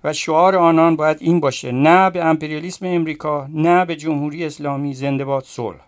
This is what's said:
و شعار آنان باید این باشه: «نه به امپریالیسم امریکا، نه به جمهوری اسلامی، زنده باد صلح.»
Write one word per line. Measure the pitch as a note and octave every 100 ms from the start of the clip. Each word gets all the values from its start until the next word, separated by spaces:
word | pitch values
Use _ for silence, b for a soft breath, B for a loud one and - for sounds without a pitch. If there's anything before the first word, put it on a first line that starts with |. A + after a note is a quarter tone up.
و | D3
شعار | D3+ - D#3+ F#3 F#3+
آنان | E3+ E3 E3 D#3+
باید | D#3 D#3
این | E3+ E3+
باشه: | D3 B2+ B2+
«نه | B2 D3+ F3 F#3+
به | F3+
امپریالیسم | E3 D#3 D#3 D#3 E3+ F3+ F#3
امریکا، | F3 D#3+ D3+ D#3 D3 C#3
نه | D#3 E3 F3+
به | F3+ D#3+
جمهوری | D#3 D3 D3 D3+
اسلامی، | D#3+ C#3+ D3 C#3 C#3+
زنده | C3 C#3+ C3+
باد | C#3 C#3
صلح.» | C3+ - A2+ D#2+